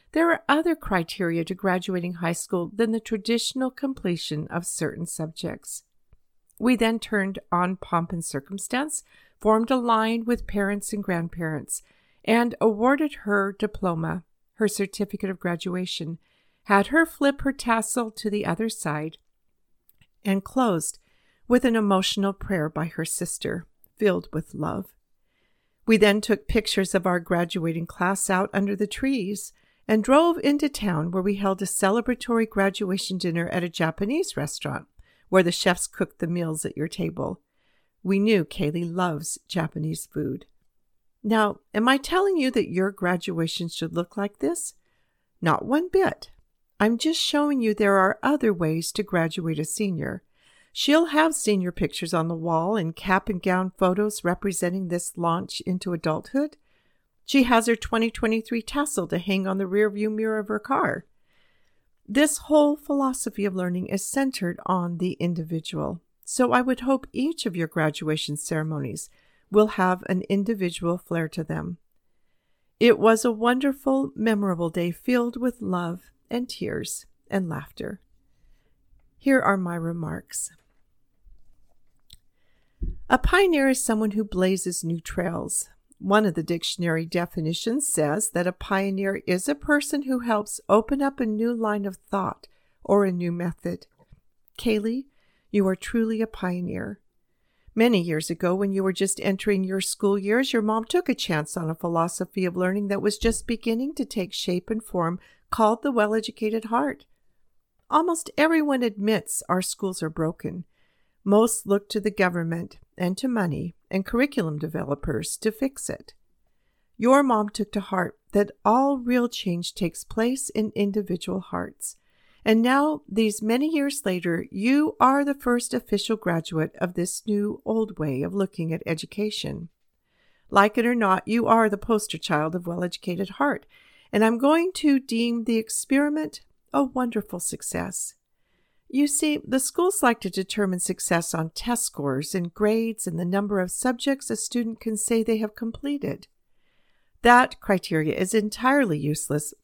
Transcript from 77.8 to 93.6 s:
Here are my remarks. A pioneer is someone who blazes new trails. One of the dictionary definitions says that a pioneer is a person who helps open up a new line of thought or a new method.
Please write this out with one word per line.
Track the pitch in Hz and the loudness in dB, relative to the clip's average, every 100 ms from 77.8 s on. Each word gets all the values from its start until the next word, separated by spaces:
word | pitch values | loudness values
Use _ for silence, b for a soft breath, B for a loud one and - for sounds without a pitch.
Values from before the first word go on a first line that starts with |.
| - 196 _ _ _ _ _ _ _ _ _ _ _ _ | -10 -12 _ _ _ _ _ _ _ _ _ _ _ _
Here | 277 269 | 2 4
are | - 196 | 4 0
my | 180 170 | 0 -4
remarks. | 165 170 156 170 - - - - _ _ _ _ _ _ - - - - - _ _ _ _ - _ B B B B B B B - | -4 -4 -6 -8 -10 -10 -10 -14 _ _ _ _ _ _ -20 -20 -20 -20 -20 _ _ _ _ -20 _ B B B B B B B 0
A | 262 | 2
pioneer | - 359 392 311 269 | 4 4 4 4 4
is | 262 | 2
someone | - 220 220 | 0 0 0
who | 202 208 | -2 -2
blazes | 180 185 190 185 175 | 2 2 2 -2 -4
new | 165 165 | -4 -4
trails. | - - 175 170 - - - _ _ - | -6 -4 -2 -2 -4 -6 -6 _ _ -8
One | 185 208 214 | 2 4 4
of | |
the | 165 | 2
dictionary | 156 170 - - 170 165 165 | -2 -2 -4 -2 0 0 0
definitions | 175 170 - 156 170 - 254 - | -2 -2 -2 -2 -2 -2 -2 0
says | - 147 160 - | 0 2 0 -2
that | 170 175 | -2 -2
a | |
pioneer | 180 - 196 196 196 196 196 - | -4 -2 -2 0 -2 -2 -2 -2
is | 180 226 | -2 0
a | 285 | -4
person | - 294 285 294 | 2 0 2 -4
who | 262 254 | -2 -2
helps | 240 214 214 - - | 0 -2 -2 -8 2
open | 202 220 277 | 4 4 0
up | 277 277 | 0 0
a | 226 | -2
new | 214 226 | 0 -2
line | 240 220 208 202 | 0 -2 -2 -4
of | 185 - | -8 -6
thought | 202 185 - - _ _ _ | -4 -4 -6 -14 _ _ _
or | - 202 196 | 2 4 4
a | |
new | 180 175 | 2 -2
method. | 175 175 165 | -2 -4 -4